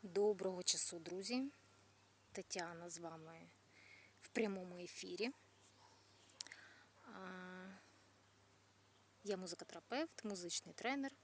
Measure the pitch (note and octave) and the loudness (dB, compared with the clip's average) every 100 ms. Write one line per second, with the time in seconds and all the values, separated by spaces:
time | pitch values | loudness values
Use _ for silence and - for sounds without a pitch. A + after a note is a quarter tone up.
0 | G3 E3+ G#3 G3 F#3+ F3+ F3+ - - F3 | 2 4 6 4 0 2 6 10 8 6
1 | D#3+ F#3 G3 B3 C4+ - - - - - | -4 -2 2 2 0 -6 -20 -20 -20 -20
2 | - - - - - F#3 E3+ E3+ F3 E3+ | -20 -20 -10 -8 -2 -2 -2 -6 -2 -2
3 | E3+ D#3+ D#3+ E3 E3+ - - - - - | -2 -8 -12 -14 -18 -20 -20 -20 -20 -20
4 | - - - - G#3+ G3 F3+ F3+ F3+ - | -20 -8 -2 2 2 2 -4 -8 -4 -2
5 | F#3+ F3+ A#3 - - - - - - - | -2 -2 -2 -2 -18 -20 -20 -20 -20 -20
6 | - - - - - - - - - - | -20 -16 -16 -6 -6 -6 -16 -20 -20 -20
7 | B3+ G3 F#3 F#3 F3+ F#3 F#3 F#3+ - - | -14 -12 -10 -10 -10 -12 -12 -14 -18 -20
8 | - - - - - - - - - - | -20 -20 -20 -20 -20 -20 -20 -20 -20 -20
9 | - - G3+ F#3+ F#3 F3+ - E3+ - B3+ | -20 -10 -4 0 0 -2 -6 -12 -2 -2
10 | D#4+ - G#3+ G3 F3 - - - A#3+ C#4 | -2 -4 -4 -4 0 -2 -2 -4 -2 0
11 | C4+ - | -2 -6